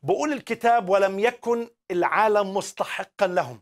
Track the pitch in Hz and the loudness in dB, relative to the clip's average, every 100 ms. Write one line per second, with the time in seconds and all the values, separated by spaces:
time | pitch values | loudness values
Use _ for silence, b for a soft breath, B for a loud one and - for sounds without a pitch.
0 | 139 208 294 277 - 226 233 233 185 196 | 0 0 0 -4 -6 -2 2 2 2 2
1 | 196 196 220 240 233 233 233 _ _ 180 | 2 2 -2 -2 -4 -4 -4 _ _ -2
2 | 170 160 214 208 196 196 - - 185 - | 0 2 2 2 0 -4 -6 -8 -8 -6
3 | 196 - 190 180 131 117 | -12 -2 0 0 -4 -8